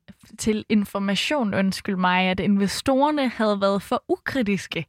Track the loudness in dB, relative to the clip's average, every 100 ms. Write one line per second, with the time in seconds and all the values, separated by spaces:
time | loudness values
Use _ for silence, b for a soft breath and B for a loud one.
0 | -18 -20 -18 -6 -2 -2 0 0 0 -2
1 | -2 -2 0 0 0 0 0 -2 -4 0
2 | 2 2 2 0 2 2 2 0 2 4
3 | 4 2 -2 0 0 2 2 0 -2 -4
4 | -2 -4 -2 -2 0 -2 -4 -8